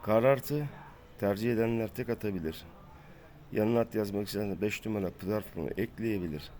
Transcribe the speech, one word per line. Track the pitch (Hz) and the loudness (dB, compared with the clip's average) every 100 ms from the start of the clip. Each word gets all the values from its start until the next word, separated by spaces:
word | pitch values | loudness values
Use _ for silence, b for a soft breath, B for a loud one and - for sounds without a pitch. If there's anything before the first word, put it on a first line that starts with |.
Karartı | - 110 127 135 - 147 143 B B B B - | 6 6 6 4 2 -2 -2 B B B B -2
tercih | 101 101 113 | 0 2 2
edenler | 113 117 117 110 | 4 4 2 0
tek | - 120 | -4 -4
atabilir. | 113 107 95 80 80 - - - B B B B B - | -2 0 -2 -4 -6 -12 -18 -18 B B B B B -4
Yanına | - 107 117 | 2 4 4
at | 113 107 | 4 0
yazmak | 104 101 101 | 0 -2 -2
isteyenler | 101 104 87 | -2 -2 0
beş | 104 - 110 | 0 -2 -2
numara | 107 92 | 0 -2
Pınar | - 92 107 | -2 -2 -2
Fırını | - 90 73 - | -4 -6 -4 -2
ekleyebilir. | 87 - 110 101 87 73 - | -4 -2 -2 0 -2 -6 -10